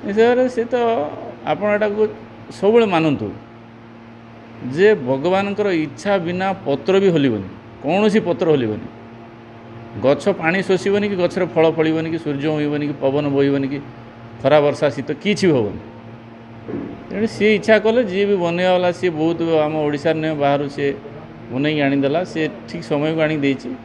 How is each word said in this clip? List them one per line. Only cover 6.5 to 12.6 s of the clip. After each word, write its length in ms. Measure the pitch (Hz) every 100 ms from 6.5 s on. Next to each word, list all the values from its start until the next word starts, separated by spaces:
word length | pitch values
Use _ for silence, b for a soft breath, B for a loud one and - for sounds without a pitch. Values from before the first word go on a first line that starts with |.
| 185 -
ପତ୍ର 280 | 139 - 190
ବି 60 | 196
ହଲିବନି, 400 | 165 139 107 95 - - -
କୌଣସି 360 | 135 185 214 208 175
ପତ୍ର 200 | 170 170
ହଲିବନି। 340 | 147 113 104 - - - - - - - - - - - -
ଗଛ 200 | 127 147 202 185
ପାଣି 160 | 160 185 185
ଶୋଷିବନି 380 | 185 202 202 208
କି 60 | 196
ଗଛରେ 300 | 175 185 180
ଫଳ 120 | 160 160 160
ଫଳିବନି 300 | 160 160 165
କି 60 | 160 156
ସୂର୍ଯ୍ୟ 240 | 139 147
ଉଇଁବନି 280 | 156